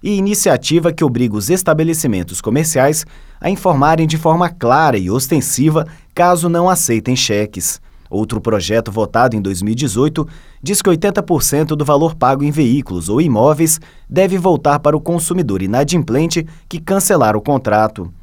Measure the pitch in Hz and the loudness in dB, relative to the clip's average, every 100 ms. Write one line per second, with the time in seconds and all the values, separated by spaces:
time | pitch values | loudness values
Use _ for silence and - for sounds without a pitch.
0 | - 202 196 208 196 131 - 165 165 160 | -2 0 0 2 2 2 2 2 2 0
1 | 147 120 123 104 98 185 175 156 160 160 | 0 2 0 -2 -2 0 2 0 0 0
2 | 143 98 87 - - 123 156 131 139 156 | -2 -2 -4 -6 -2 0 0 2 2 0
3 | - - - - - 196 185 147 147 160 | -6 -18 -20 -6 -4 0 0 2 2 2
4 | 160 160 160 170 175 175 120 135 160 110 | 2 0 0 2 0 -2 2 4 4 0
5 | 90 117 131 156 - - 151 156 151 - | 0 -2 0 -2 0 0 2 2 -4 -14
6 | - - 175 175 170 170 175 180 - 113 | -16 0 2 4 2 2 2 2 0 -2
7 | 110 127 - 104 104 92 - - - - | 0 -2 0 0 -2 -4 -8 -8 -16 -20
8 | - 101 110 107 117 107 85 113 110 104 | -8 -6 -4 -4 -2 -2 0 -2 -2 -4
9 | 104 - 120 110 95 92 101 117 139 101 | -2 2 0 0 -4 -4 -4 -2 -2 0
10 | 147 156 151 - - - 135 202 240 160 | 0 -2 -8 -10 -20 -14 -6 -2 0 2
11 | 151 - - 160 - 151 151 151 147 143 | 0 -2 0 0 0 0 -2 -2 2 2
12 | 160 160 127 135 147 147 131 135 - 90 | 2 2 0 2 0 0 2 2 -2 -8
13 | 85 117 165 107 131 151 160 160 - - | -2 0 2 4 2 2 0 -2 -8 -20
14 | - 170 190 185 180 147 147 143 147 151 | -4 0 0 2 0 2 2 2 2 0
15 | 156 170 160 180 139 98 95 117 147 175 | -2 -4 -2 -2 -2 -2 -2 0 0 0
16 | 90 120 165 165 160 - - 170 160 196 | 0 0 0 -2 -6 -14 -14 -14 -2 -2
17 | 196 180 110 107 123 139 131 104 110 107 | 0 2 2 0 0 -2 0 0 0 -4
18 | 87 87 | -14 -14